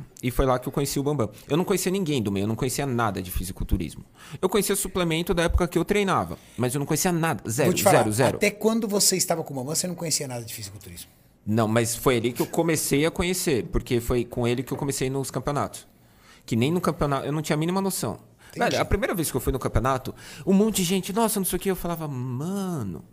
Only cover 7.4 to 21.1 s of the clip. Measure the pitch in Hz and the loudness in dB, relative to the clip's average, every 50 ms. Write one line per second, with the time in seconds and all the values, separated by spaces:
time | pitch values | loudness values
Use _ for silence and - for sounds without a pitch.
7.4 | - - 110 147 156 180 180 - - 190 160 131 110 107 104 117 127 104 - - | -4 -4 0 2 2 4 4 4 6 6 8 8 6 4 4 4 4 2 4 2
8.4 | 214 202 202 - - 220 226 226 233 196 208 202 - - 190 175 - - 170 160 | 2 0 2 2 2 2 2 2 0 0 2 2 4 4 4 2 2 0 0 -2
9.4 | 147 - 139 131 123 143 160 - - 180 170 - 170 156 - - 147 127 123 120 | -2 -6 -6 -6 -6 -4 -2 -2 -2 -4 -6 -6 -4 -4 -2 -2 -2 -6 -6 -8
10.4 | 113 110 - 113 104 98 98 - - 92 85 - - - - _ _ _ _ _ | -8 -8 -10 -12 -12 -14 -14 -16 -16 -16 -16 -16 -18 -20 -20 _ _ _ _ _
11.4 | _ 101 107 117 110 104 110 120 113 110 - - - 139 123 113 107 127 123 - | _ 2 4 4 4 6 4 4 2 2 -2 2 2 4 4 4 2 0 0 -2
12.4 | 156 - - 170 165 170 156 - - - 143 139 156 165 - - 175 180 180 180 | -4 0 0 0 2 2 2 0 0 2 2 2 2 2 0 0 0 0 -2 0
13.4 | - 170 135 104 85 - - 117 - - 127 117 120 - 127 120 117 - - 127 | 0 0 0 0 0 -2 -2 -4 0 0 0 0 0 0 0 0 0 -2 -4 -2
14.4 | 120 120 123 131 123 - 139 - 147 139 135 - 135 131 135 139 131 - - 131 | 0 0 0 0 -2 -6 -6 -4 -4 -4 -2 -2 -2 -2 -2 -4 -4 -4 -6 -4
15.4 | - 143 143 135 104 - - - - - _ _ _ _ _ _ - - - - | -4 -2 -2 -2 -2 -4 -6 -12 -18 -20 _ _ _ _ _ _ -20 -20 -20 -20
16.4 | _ - 123 110 123 151 175 180 - 175 151 - 160 143 143 131 - 135 151 156 | _ -2 2 2 4 4 2 2 2 0 0 0 0 0 0 -2 -2 -2 -4 -2
17.4 | 151 - 160 151 160 170 185 196 196 190 185 - 147 110 82 - - - - _ | 0 0 0 0 2 0 0 0 -2 -2 -2 -2 -4 -4 -6 -8 -12 -20 -20 _
18.4 | - - - 160 165 - 127 117 - - 202 202 254 403 262 170 143 - - 123 | -20 -14 -4 -2 0 2 2 0 2 2 0 0 0 0 0 -2 -2 -2 -2 -2
19.4 | - 139 135 123 - 113 - 110 117 135 135 123 - - - - - - - - | -2 -2 -2 -2 -2 0 0 2 2 2 0 0 -2 -8 -10 -12 -16 -18 -16 -4
20.4 | 143 175 196 190 214 220 190 196 175 165 196 185 175 - | 2 4 6 6 6 4 2 0 0 2 0 0 0 0